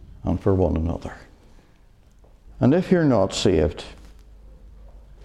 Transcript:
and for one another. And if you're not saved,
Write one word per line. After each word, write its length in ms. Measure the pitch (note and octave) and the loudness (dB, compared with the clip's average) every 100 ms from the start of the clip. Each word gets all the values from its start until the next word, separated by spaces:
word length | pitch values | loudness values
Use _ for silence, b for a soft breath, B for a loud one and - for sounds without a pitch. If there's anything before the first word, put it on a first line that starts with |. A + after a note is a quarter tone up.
| - - | -20 -12
and 160 | - F2 | -6 -4
for 140 | - | 0
one 240 | F#2+ F2 D#2+ | 0 0 0
another. 360 | D#2+ - - - - - b b b b b _ _ _ - - - - | -4 -6 -10 -16 -20 -20 b b b b b _ _ _ -20 -20 -20 -2
And 140 | A#2+ | 2
if 180 | E3 F3+ | 2 2
you're 140 | F3+ D#3 | 2 4
not 280 | A#2 F#2+ | 2 0
saved, 520 | - A2 E2+ D2+ - - - - - - - - - - - - - - - | 0 0 2 0 -2 -14 -20 -20 -20 -20 -20 -20 -20 -20 -20 -20 -20 -20 -20